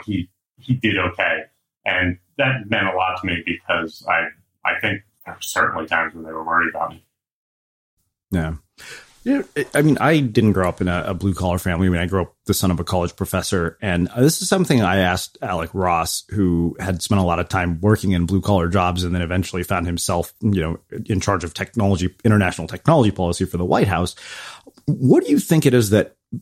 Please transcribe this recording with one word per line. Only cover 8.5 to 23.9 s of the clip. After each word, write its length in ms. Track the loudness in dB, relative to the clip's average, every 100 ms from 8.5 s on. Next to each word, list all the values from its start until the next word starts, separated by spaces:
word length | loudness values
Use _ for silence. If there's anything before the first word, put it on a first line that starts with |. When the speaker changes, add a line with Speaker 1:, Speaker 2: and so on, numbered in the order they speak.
| -8 -14 -20 -20 -20 -20 _
Speaker 2:
You 140 | -2 -2
know, 260 | -2 -6 -2 2
I 60 |
mean, 140 | 4 4
I 200 | 4 2
didn't 340 | 2 4 4
grow 140 | 4 0
up 140 | 0
in 60 | -2
a, 160 | 0 -2
a 60 |
blue 200 | -2 -2 0
collar 240 | 0 0
family. 280 | 0 2 2
I 20 |
mean, 100 | 2
I 60 | 0
grew 160 | -2
up 120 | -2 _ -2
the 100 | 0
son 160 | 2
of 80 | 0
a 40 |
college 320 | 0 -2 -2 -4
professor. 640 | -4 -2 -2 -2 -2 -4
And 260 | -2 0 0 2
this 240 | 2 2
is 80 | 0
something 320 | 0 2 2
I 160 | 2 2
asked 400 | 2 0 -6 -10
Alec 260 | -6 -6 -6
Ross, 500 | -2 0 0 -2 -6 -6
who 460 | 0 2 2 0 -2
had 240 | -4 -4
spent 180 | 0 2
a 20 |
lot 160 | 2 0
of 80 | -2
time 320 | -2 -2 0
working 300 | 2 2 2
in 140 | 0 2
blue 160 | 0
collar 260 | 2 2 2
jobs 360 | 2 0 0
and 100 | -2
then 80 | -2
eventually 400 | -2 -2 -2 -6
found 240 | -4 -4 -2
himself, 480 | -4 -2 -2 -4 -4
you 200 | 0 0
know, 180 | -2 -6 _ -12 -4
in 160 | -2
charge 220 | 0 -2
of 100 | -4
technology, 640 | -8 -6 0 2 2 -2 0
international 440 | 2 4 2 -2 -8
technology 440 | 0 4 6 4
policy 340 | 2 -2 0 -2
for 120 | -2
the 80 | 0
White 220 | 2
House. 280 | 2